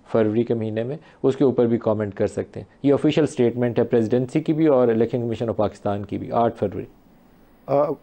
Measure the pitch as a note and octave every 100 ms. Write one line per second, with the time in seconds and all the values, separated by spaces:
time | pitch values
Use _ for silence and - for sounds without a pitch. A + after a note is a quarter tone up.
0 | - A2+ G#2+ A2 A#2 A#2 A2 A2 A#2+ D#3
1 | - _ C#3 B2+ C#3 A#2+ A#2+ A#2 A2+ G#2+
2 | G#2 G2 G2+ - G2 - - _ C#3 C3+
3 | D#3 D#3+ D3+ - A#2+ A#2+ B2 A#2 A#2+ A#2+
4 | G#2+ B2 B2+ D#3 D#3 D#3 D#3+ B2+ A#2+ A2+
5 | A2+ B2 A#2 A2 A#2 G#2 G2+ - G#2 G2+
6 | G2+ G2+ G2+ A2+ A#2 - G2+ G#2+ - _
7 | _ _ _ _ _ _ - C#3 D3+ C#3